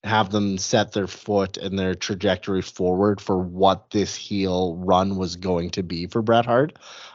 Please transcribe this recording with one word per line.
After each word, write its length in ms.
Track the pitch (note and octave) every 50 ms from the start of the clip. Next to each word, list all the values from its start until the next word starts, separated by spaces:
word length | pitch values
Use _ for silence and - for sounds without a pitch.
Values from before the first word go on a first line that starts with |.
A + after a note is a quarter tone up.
| -
have 260 | G2+ A2 A2 G#2+ F#2
them 260 | G2+ G#2+ G#2 G2+ F#2+
set 360 | F#2 - - - A2+ G#2 -
their 160 | - G#2 F#2+ F#2
foot 480 | - - - - G#2 G2+ G2 F#2 -
and 200 | - - G2 F#2
their 180 | F#2+ F#2+ F#2 F#2
trajectory 680 | F2 - - G#2+ F2+ G2 G2+ F#2 F2+ - - G2 F#2
forward 580 | F2 - - - F#2+ F2+ F2+ F#2 G2+ G#2 G2+ G2+
for 160 | - - G2
what 540 | F#2 F#2 F2+ F2 F#2 F#2+ F#2+ F#2 F2+ _ _
this 240 | - G#2 F#2+ - -
heel 640 | - - - G#2 G2+ F#2+ F#2 F2+ F2+ F#2 F2+ E2
run 400 | F2 F#2 F#2 F#2 F2+ G2 G2 G2
was 180 | F#2 F#2 E2+ F2
going 360 | F2 F2+ F#2+ F2+ E2+ E2+ F2+
to 120 | - -
be 240 | F#2 E2 F2 E2 F2
for 160 | F2 - A#2+
Bret 240 | A2 A2+ A#2 A#2 A#2+
Hart. 320 | A#2+ A#2 A#2+ C#3+ E3 - - - - - - - - -